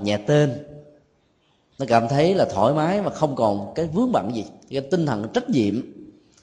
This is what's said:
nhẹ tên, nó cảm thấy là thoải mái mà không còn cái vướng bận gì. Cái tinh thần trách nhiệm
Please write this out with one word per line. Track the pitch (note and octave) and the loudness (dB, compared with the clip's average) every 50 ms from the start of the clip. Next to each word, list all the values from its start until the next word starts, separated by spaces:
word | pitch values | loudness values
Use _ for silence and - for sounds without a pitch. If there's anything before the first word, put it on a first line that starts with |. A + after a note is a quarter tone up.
nhẹ | G2+ G#2 G#2 | -2 -2 -2
tên, | G#2 - - D3 D3 D3 C3+ B2 - - - - - - - - _ _ _ _ _ _ _ _ _ _ _ _ _ _ _ _ - | -2 0 2 4 4 4 2 0 -6 -10 -16 -20 -20 -20 -20 -20 _ _ _ _ _ _ _ _ _ _ _ _ _ _ _ _ -10
nó | C3+ A#2 | 0 2
cảm | A#2 A#2 A2+ A#2+ | 4 4 4 2
thấy | C#3 C#3+ D#3 F3+ G3 | 2 2 2 4 4
là | F3 A#2+ | 2 2
thoải | - - G2 G#2 B2+ D3+ | 0 2 2 2 4 4
mái | D#3 D3+ E3+ G3 G#3 | 2 0 0 0 0
mà | F#3+ C#3 | -2 -4
không | - - D#3 D3 C3 | -2 -2 -2 -2 0
còn | B2+ A#2 G#2 G2+ G2+ G2+ - - | 0 0 0 0 -2 -4 -6 -6
cái | - D#3+ | -6 -4
vướng | - D3+ G3+ B3+ B3+ | -2 -2 -2 0 0
bận | G3+ A#2 F#2 G#2+ B2 | 0 0 -2 -2 -6
gì. | A2 F#2+ - - - - _ | -6 -8 -10 -14 -20 -16 _
Cái | C3 C#3 | -8 -8
tinh | C3+ C3+ F#3 F3 D#3+ | -2 -2 0 0 0
thần | C#3+ A#2+ G2+ A2 - - | 0 -2 -2 -4 -4 -4
trách | A#3+ B3 C#4+ | -4 -2 0
nhiệm | G#3+ C3 G#2+ G2+ G2 B2 - - - - - - - _ _ _ _ _ | 2 2 2 2 0 -2 -6 -8 -14 -20 -20 -20 -20 _ _ _ _ _